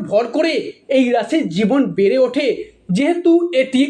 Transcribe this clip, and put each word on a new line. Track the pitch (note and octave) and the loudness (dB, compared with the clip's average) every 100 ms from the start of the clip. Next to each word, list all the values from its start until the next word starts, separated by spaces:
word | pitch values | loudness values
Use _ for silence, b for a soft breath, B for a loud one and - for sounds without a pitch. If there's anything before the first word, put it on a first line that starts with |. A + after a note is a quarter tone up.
| E3 | -2
ভর | G3+ A#3+ | -2 0
করে | C#4 D#4+ C4+ - - - | -2 -2 -2 -6 -12 -2
এই | C4+ B3 | 0 2
রাশির | A#3 A3 D#4+ G#3+ | 0 0 -2 -2
জীবন | E3 G#3+ C#4 A#3 | -2 0 0 0
বেড়ে | E3 G3+ C4 | 0 0 2
ওঠে। | B3+ C4+ C#4 F#3 - _ - | 0 0 -2 -4 -8 _ -6
যেহেতু | F#3 C#4+ F4 F4 E4+ F4 | -2 0 0 2 2 2
এটি | C4 C4 B3+ C#4+ | 0 0 0 0